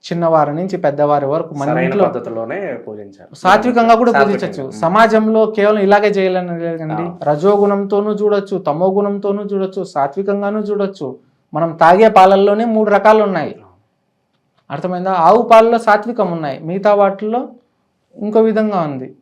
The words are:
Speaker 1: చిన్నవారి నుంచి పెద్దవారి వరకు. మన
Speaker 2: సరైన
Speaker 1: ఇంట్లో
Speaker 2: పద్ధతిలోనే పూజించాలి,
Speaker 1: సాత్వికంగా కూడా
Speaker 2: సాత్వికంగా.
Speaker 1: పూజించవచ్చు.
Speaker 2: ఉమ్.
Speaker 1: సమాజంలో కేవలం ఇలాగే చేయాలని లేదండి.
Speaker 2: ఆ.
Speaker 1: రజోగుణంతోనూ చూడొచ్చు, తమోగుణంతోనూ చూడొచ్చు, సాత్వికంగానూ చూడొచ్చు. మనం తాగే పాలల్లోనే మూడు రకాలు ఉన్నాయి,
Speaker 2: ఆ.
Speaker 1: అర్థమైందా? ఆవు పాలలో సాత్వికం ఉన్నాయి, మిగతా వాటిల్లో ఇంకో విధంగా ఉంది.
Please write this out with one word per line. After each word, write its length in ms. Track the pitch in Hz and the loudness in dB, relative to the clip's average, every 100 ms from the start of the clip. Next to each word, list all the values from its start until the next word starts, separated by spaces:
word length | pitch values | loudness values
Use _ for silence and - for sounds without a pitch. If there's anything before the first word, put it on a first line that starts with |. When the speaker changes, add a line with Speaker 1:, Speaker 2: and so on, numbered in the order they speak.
| - | -8
Speaker 1:
చిన్నవారి 460 | 170 165 160 147 147 | -4 2 2 0 -4
నుంచి 180 | 185 180 151 | -6 -4 -4
పెద్దవారి 420 | 143 147 147 135 | -2 0 0 -2
వరకు. 180 | 156 170 143 | -4 -6 -6
మన 80 | 143 | -4
Speaker 2:
సరైన 120 | 156 - | -2 -2
Speaker 1:
ఇంట్లో 180 | 208 185 | 0 0
Speaker 2:
పద్ధతిలోనే 500 | 123 113 113 113 165 190 117 110 | -2 -10 -10 -8 -8 -10 -10 -14
పూజించాలి, 440 | 107 101 - - 143 | -16 -18 -20 -20 -4
Speaker 1:
సాత్వికంగా 500 | 185 208 233 233 226 226 | 2 2 2 0 4 4
కూడా 120 | 240 | 4
Speaker 2:
సాత్వికంగా. 120 | 208 | 2
Speaker 1:
పూజించవచ్చు. 400 | 202 196 180 - 131 | 2 0 -4 -8 -12
Speaker 2:
ఉమ్. 100 | - | -4
Speaker 1:
సమాజంలో 580 | 165 196 226 220 220 220 214 220 | 0 2 4 4 2 2 0 2
కేవలం 240 | 202 214 196 | 0 2 2
ఇలాగే 220 | 208 208 196 | 2 2 0
చేయాలని 380 | 190 185 180 170 | 0 -2 -4 -6
లేదండి. 420 | 170 165 156 160 175 | -6 -6 -6 -6 -8
Speaker 2:
ఆ. 80 | - 147 | -6 -4
Speaker 1:
రజోగుణంతోనూ 840 | 151 185 202 202 202 202 202 208 208 | 0 2 2 2 0 -2 -2 -2 -2
చూడొచ్చు, 360 | 208 202 196 190 - | 0 0 -2 -6 -4
తమోగుణంతోనూ 760 | 151 185 196 202 202 202 202 196 | -2 0 0 -2 -4 -4 -6 -6
చూడొచ్చు, 320 | 196 190 190 180 | -6 -6 -8 -8
సాత్వికంగానూ 680 | 147 139 - 196 202 202 214 202 | -4 -4 -4 -4 -4 -4 -6 -6
చూడొచ్చు. 360 | 202 196 196 135 127 _ _ _ | -4 -6 -6 -12 -12 _ _ _
మనం 160 | 147 165 160 | -6 -4 2
తాగే 260 | 165 190 220 202 | 4 6 6 6
పాలల్లోనే 480 | 185 196 202 202 233 220 | 6 6 2 0 0 0
మూడు 120 | 214 202 | 0 2
రకాలు 260 | 208 220 208 | 4 4 2
ఉన్నాయి, 240 | 180 131 95 | -2 -6 -12
Speaker 2:
ఆ. 80 | _ _ _ _ _ _ _ _ _ _ _ | _ _ _ _ _ _ _ _ _ _ _
Speaker 1:
అర్థమైందా? 400 | 143 180 180 185 185 165 | -8 -6 -4 -2 2 4
ఆవు 140 | 220 233 | 4 6
పాలలో 280 | 226 226 233 220 | 6 6 2 2
సాత్వికం 420 | 208 220 226 190 170 | 0 0 -4 -4 -2
ఉన్నాయి, 220 | 147 - 160 | -6 -8 -8
మిగతా 240 | 190 202 202 | -2 0 2
వాటిల్లో 420 | 196 196 214 233 285 - _ _ _ _ _ - | 2 0 -6 -6 -6 -16 _ _ _ _ _ -12
ఇంకో 160 | 208 220 226 | -2 0 2
విధంగా 300 | 214 214 196 156 | 0 -2 -2 -4
ఉంది. 180 | 135 131 - | -8 -12 -18